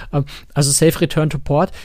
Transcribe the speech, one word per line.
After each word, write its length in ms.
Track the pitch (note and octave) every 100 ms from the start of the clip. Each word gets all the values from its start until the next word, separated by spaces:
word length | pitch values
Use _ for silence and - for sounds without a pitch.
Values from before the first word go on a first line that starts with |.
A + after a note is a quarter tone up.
| -
Ähm, 140 | D3 C#3 - - -
also 160 | C#3+
Safe 280 | C#3 D#3+ -
Return 300 | F3 - D#3
to 80 | C#3+
Port 340 | - D3 F#3 -